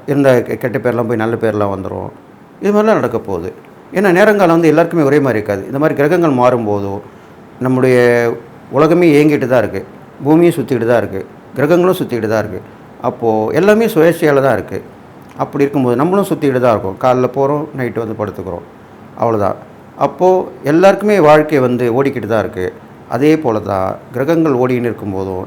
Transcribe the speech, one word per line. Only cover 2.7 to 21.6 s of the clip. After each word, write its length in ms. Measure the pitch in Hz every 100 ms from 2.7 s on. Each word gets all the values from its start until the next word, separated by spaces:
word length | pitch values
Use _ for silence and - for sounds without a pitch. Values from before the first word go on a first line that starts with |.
மாதிரிலாம் 280 | 208 214 175
நடக்க 180 | 120 113
போகுது. 340 | - 87 90 - - - -
ஏன்னா 180 | 185 202
நேரங்காலம் 440 | 175 214 202 175 165
வந்து 120 | 160
எல்லாருக்குமே 360 | 151 165 170
ஒரே 160 | 139 147
மாதிரி 200 | 135 107
இருக்காது. 260 | 104 98 -
இந்த 140 | 135
மாதிரி 160 | 151 143
கிரகங்கள் 360 | 147 180 160
மாறும்போதோ 680 | 127 123 120 107 101 98 101 - - - - - -
நம்முடைய 380 | 127 127 127 123 120 120 117 117 - - -
உலகமே 340 | 131 156 170 175
இயங்கிட்டு 360 | 143 151 143 120
தான் 120 | 127
இருக்கு, 260 | 101 95 - - - -
பூமியும் 300 | 135 160 170
சுத்திக்கிட்டு 340 | 156 110 120 113
தான் 100 | 117
இருக்கு, 280 | 98 95 - - - -
கிரகங்களும் 400 | 147 175 180 180
சுத்திக்கிட்டு 320 | 127 117 107
தான் 120 | 110
இருக்கு. 220 | 92 92 - - - -
அப்போ 500 | 120 - 117 110 110
எல்லாமே 340 | 147 196 214 226
சுழற்சியால 560 | 156 165 165 156 139
தான் 120 | 135
இருக்கு. 300 | 104 - 98 - - - - - -
அப்படி 260 | 139 143
இருக்கும்போது 320 | 139 143 123 120
நம்மளும் 300 | 165 202 -
சுத்திக்கிட்டு 340 | - 139 127
தான் 160 | 123 101
இருக்கோம். 220 | 95 95
காலைல 260 | 127 123 123 139
போறோம், 280 | 139 147 156 139
நைட்டு 260 | 120 117
வந்து 160 | 110 110
படுத்துக்கிறோம், 440 | 104 - 92 87 - - - - - -
அவ்வளவுதான். 380 | 117 107 98 - - - - -
அப்போ 500 | 139 - 185 185 - -
எல்லாருக்குமே 560 | 135 160 196 196 208 196
வாழ்க்கை 400 | 151 151 151
வந்து 440 | 147